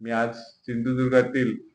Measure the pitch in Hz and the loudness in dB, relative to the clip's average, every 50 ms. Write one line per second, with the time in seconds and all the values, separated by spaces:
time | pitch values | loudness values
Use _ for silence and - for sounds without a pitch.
0 | 110 113 117 113 117 117 - - - - - _ _ - 120 117 117 131 127 127 | -6 -2 0 0 0 0 -2 -8 -14 -20 -20 _ _ -6 -4 -4 -2 -2 0 0
1 | 131 127 131 127 123 123 - 135 123 113 110 - - - _ | 2 4 4 4 4 4 2 0 0 0 -2 -4 -8 -16 _